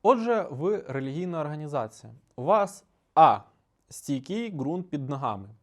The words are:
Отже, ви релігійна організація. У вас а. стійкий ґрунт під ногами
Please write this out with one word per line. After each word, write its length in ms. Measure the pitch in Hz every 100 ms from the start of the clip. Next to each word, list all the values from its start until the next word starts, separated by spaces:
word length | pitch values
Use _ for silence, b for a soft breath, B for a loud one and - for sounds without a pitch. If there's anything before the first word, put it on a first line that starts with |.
Отже, 460 | 202 226 233 226 180
ви 340 | 131 175 208 -
релігійна 520 | 135 135 147 180 170
організація. 720 | 147 151 151 143 113 - 113 117 _ -
У 80 |
вас 400 | 135 214 196 - _ _ _
а. 260 | - 151 104 - _ _ _ _
стійкий 640 | - - 135 135 208 233
ґрунт 400 | 160 135 180 180
під 180 | 151 131
ногами 400 | 139 131 101 98 113